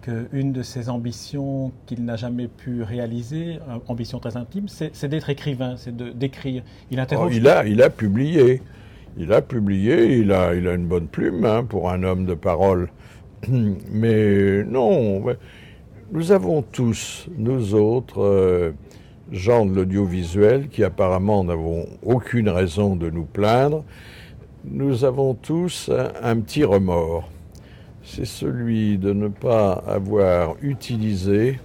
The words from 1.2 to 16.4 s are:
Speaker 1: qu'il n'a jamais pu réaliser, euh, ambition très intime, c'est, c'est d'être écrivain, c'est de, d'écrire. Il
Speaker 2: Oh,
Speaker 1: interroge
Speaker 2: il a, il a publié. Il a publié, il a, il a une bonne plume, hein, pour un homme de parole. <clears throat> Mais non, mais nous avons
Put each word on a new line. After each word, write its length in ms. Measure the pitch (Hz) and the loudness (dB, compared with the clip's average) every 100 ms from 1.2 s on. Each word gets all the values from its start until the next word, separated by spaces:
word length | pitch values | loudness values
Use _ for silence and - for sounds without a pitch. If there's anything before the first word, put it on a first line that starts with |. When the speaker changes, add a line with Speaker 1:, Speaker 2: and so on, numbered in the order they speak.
| - 143 139 135 135 - - | -10 -8 -6 -6 -6 -10 -12
Speaker 1:
qu'il 180 | 117 120 | -8 -6
n'a 100 | 117 | -6
jamais 320 | 123 120 120 | -6 -6 -8
pu 360 | - - 120 | -10 -8 -6
réaliser, 760 | 110 123 117 120 117 156 170 160 139 | -6 -6 -6 -6 -8 -8 -8 -10 -12
euh, 120 | 117 120 | -12 -8
ambition 320 | 117 113 123 | -8 -6 -8
très 180 | 120 117 | -8 -8
intime, 300 | 120 196 202 | -8 -8 -8
c'est, 240 | - 156 | -8 -8
c'est 140 | - 147 | -6 -4
d'être 220 | 156 151 | -4 -4
écrivain, 460 | 139 151 127 127 123 | -6 -4 -4 -6 -8
c'est 180 | - 120 | -12 -12
de, 140 | 123 | -10
d'écrire. 520 | 120 135 - 139 127 - - - | -4 -6 -4 -8 -8 -10 -20 -8
Il 80 | 131 | -6
Speaker 2:
Oh, 20 | |
Speaker 1:
interroge 340 | 131 107 - 117 | -2 0 0 4
Speaker 2:
il 120 | 127 | 6
a, 180 | 117 104 | 6 4
il 160 | 104 | 6
a 80 | 139 | 4
publié. 720 | - 107 101 143 165 127 127 - - - - - - | 4 0 0 2 6 6 4 -4 -20 -20 -20 -20 -10
Il 160 | 82 | 2
a 80 | 107 | 2
publié, 760 | - 127 101 98 101 160 214 127 | 2 -2 0 2 2 4 4 4
il 140 | 104 | 4
a, 220 | 95 90 | 4 4
il 140 | 87 90 | 2 0
a 60 | |
une 140 | 87 87 | -2 0
bonne 200 | 87 80 | -2 -2
plume, 380 | - - - 185 | -4 -2 0 2
hein, 180 | 107 | 2
pour 260 | 120 98 87 | 0 -2 -2
un 140 | 90 | 0
homme 220 | 92 92 92 | 0 0 -2
de 80 | |
parole. 560 | 82 98 85 98 90 85 - - - - - | -2 -2 2 4 4 0 -8 -20 -20 -20 -12
<clears throat> 60 | - 127 107 95 - | -2 0 2 -2 -4
Mais 720 | 107 113 110 107 101 98 98 104 | 0 2 4 4 4 4 2 0
non, 560 | 123 208 185 110 98 | 0 2 4 2 0
mais 160 | 117 123 - - - - - - - | -2 -6 -10 -20 -20 -20 -20 -20 -10
nous 200 | 160 165 | -6 2
avons 300 | 196 | 2